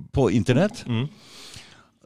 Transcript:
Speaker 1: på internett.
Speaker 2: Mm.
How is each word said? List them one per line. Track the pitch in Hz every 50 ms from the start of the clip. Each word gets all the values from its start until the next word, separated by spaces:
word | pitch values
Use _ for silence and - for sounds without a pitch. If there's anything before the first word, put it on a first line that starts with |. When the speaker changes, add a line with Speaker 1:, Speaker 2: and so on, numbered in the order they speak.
| 69 - -
Speaker 1:
på | 143 131 98 92
internett. | 123 95 - 123 135 190 208 - - -
Speaker 2:
Mm. | 123 117 110 131 147 - - - - - - - - - - - - - - - _ _ _ _